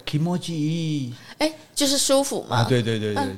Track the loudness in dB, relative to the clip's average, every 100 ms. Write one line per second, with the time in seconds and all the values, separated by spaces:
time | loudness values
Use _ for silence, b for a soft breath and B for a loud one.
0 | -4 -2 0 -2 -4 -4 -2 -2 -2 -2
1 | -4 -8 B B -2 -2 -10 -2 2 2
2 | 4 4 2 -2 0 2 4 4 2 0
3 | -2 -2 -2